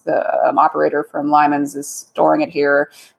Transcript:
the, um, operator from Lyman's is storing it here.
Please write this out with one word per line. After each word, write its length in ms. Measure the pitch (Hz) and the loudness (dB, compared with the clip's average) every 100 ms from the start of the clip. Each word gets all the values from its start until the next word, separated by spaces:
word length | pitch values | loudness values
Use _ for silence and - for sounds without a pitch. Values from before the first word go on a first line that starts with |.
the, 420 | - 123 - - 131 | -4 -2 0 0 0
um, 80 | 139 | 2
operator 460 | 151 151 151 143 | 2 2 -2 -2
from 280 | 151 151 147 | -6 -6 0
Lyman's 440 | 151 147 143 143 | 2 4 0 -4
is 140 | 139 147 | -8 -12
storing 540 | - - - 160 156 | -14 -8 0 2 2
it 60 | 156 | -2
here. 440 | 165 143 143 147 - - | -2 0 2 0 -8 -20